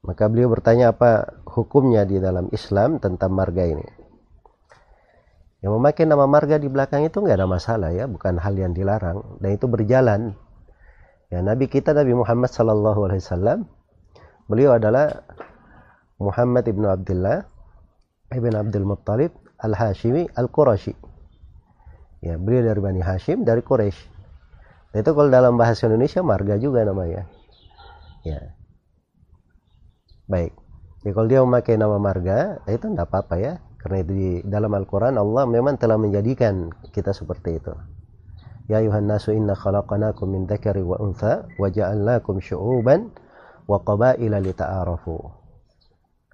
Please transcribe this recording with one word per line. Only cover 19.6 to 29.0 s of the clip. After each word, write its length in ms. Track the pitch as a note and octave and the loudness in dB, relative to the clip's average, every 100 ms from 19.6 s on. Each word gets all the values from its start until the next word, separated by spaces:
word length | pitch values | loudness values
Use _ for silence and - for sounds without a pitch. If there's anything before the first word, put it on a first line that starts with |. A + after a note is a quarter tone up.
| A2 G2+ A2+ F#2+ A#2 C#3 E3+ - | -4 -2 -2 -2 -2 0 -2 -4
al-Qurashi. 580 | B2 - C#3 G2+ - - - - - _ - - _ _ - - - - | -2 2 2 2 -2 -12 -20 -20 -20 _ -20 -20 _ _ -20 -20 -20 -12
Ya, 140 | E2+ E2 | -8 -6
beliau 320 | G2 B2+ A#2 | 0 2 2
dari 80 | G2+ | 0
Bani 220 | G2 F#2 | -2 -2
Hashim, 400 | F2 F#2 - G3+ | -2 -4 -2 -2
dari 160 | F#3 A#2 | 2 0
Quraisy. 560 | - B2+ G2+ - - - - - _ - - - _ | 2 0 0 -4 -18 -20 -20 -20 _ -20 -20 -20 _
Nah, 40 | G#2 | -2
itu 80 | A2 | 0
kalau 160 | D3 D3 | 4 6
dalam 240 | B2+ B2+ A#2+ | 8 6 6
bahasa 260 | A#2 A2+ A2+ | 2 2 2
Indonesia 380 | A2 D3 - | 2 2 0
marga 320 | E3+ F#2+ G2+ G#2 | 0 0 0 -2
juga 240 | C#3 B2 G#2 | 0 0 0
namanya. 400 | F#2+ F2 F2+ F2+ - _ _ - - - - - - | -2 -4 -8 -12 -18 _ _ -20 -20 -20 -20 -20 -14
Ya. 320 | E2 D2 - - - _ _ _ | -12 -12 -14 -20 -20 _ _ _